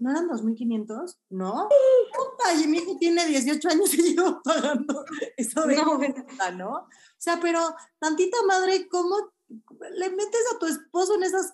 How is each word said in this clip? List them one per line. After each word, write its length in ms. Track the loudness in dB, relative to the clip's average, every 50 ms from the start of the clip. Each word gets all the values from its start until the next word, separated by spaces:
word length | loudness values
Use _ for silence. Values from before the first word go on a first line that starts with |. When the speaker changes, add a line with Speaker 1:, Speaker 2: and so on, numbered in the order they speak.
Speaker 1:
"¿No 100 | -4 -2
eran 160 | 0 0 0
dos 160 | -2 -2 -2 -2
mil 140 | -2 -2
quinientos?". 640 | -2 -2 -2 -2 -2 -4 -6 -8 -10 -10 -12 -14 _ _ _
"No". 400 | -8 -6 -4 -4 -2 -4 0 4 4 6 6 8 6 6 4 2 -2
Puta, 400 | -4 -6 -6 -4 -2 0 2 2 2
y 60 | 2
mi 120 | 2 2 0
hijo 180 | -2 -4 -4 0
tiene 280 | 0 2 2 2 2
dieciocho 420 | 2 2 2 2 0 0 0 0 2
años 260 | 2 2 2 2 2
y 80 | 4 4
<laughs> 140 | 4 4
lleva 240 | 2 2 2 0 -2 -2
pagando 600 | -2 0 0 0 0 0 -2 -2 -4 -6 -6 -8 -10 -8 -8 -8 -8 -6
eso 260 | -6 -6 -4 -2 -2 0 2
de 80 | 2
Speaker 2:
No, 200 | 2 2 2 2
bueno. 160 | 0 0 -2 -4
Speaker 1:
consulta, 340 | -6 -10 -14 -6 -4 -4 -4
¿no? 200 | -4 -6 -8 -8 -8
O 160 | -8 -10 -14 -20 -20 -20 _ _
sea, 220 | _ -4 -4 -2 0
pero 200 | 0 0 0 0 0 -2 -4 -8 -14 -20 _ _
tantita 380 | -2 -2 2 2 2 2 2 2 2 4
madre, 400 | 4 4 4 2 2 0 -2 -2
¿cómo 260 | -2 -2 0 0 0 -2 -2 -4 _ _ _ _
le 600 | -20 -20 -20 _ -20 -18 -16 -12 -8 -6 -4 -4
metes 300 | -4 -4 -4 -2 -2 0 0 0 -2
a 60 | -2
tu 80 | -2
esposo 480 | -2 -4 -4 -8 _ -2 0 2 2 2
en 80 | 2 2
esas 300 | 0 0 -2 -2 -4